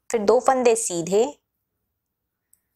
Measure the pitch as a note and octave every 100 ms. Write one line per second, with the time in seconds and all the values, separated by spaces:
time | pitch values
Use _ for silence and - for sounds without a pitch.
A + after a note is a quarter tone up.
0 | - A#3 G3+ B3 B3 C4 B3 A3+ - E3+
1 | E3 G3+ C4 C#4+ _ _ _ _ _ _
2 | _ _ _ _ _ _ _